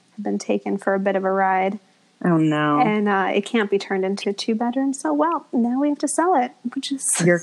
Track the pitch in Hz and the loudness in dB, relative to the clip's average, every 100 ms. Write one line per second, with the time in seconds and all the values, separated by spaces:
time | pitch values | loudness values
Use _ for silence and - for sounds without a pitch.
0 | _ - 202 202 - 208 202 196 - 196 | _ -10 -6 -4 -2 -4 -2 -4 -2 0
1 | 196 190 190 190 190 190 190 208 - _ | 0 0 0 0 2 2 0 -4 -12 _
2 | _ _ 180 165 156 151 151 147 208 208 | _ _ 0 2 2 2 2 2 2 2
3 | 208 196 190 202 - 233 208 196 - 196 | 0 0 0 0 0 -2 0 -2 -2 -2
4 | 190 202 208 202 - 220 240 254 277 269 | -2 -2 -4 -4 -2 -2 -2 0 -2 -2
5 | 311 294 311 320 - 254 233 254 294 285 | -2 0 0 0 -4 -2 0 0 0 0
6 | 294 - 349 339 247 - 240 269 - 269 | -2 0 2 2 0 -4 -8 -8 -6 -6
7 | - - 175 170 | -4 0 2 2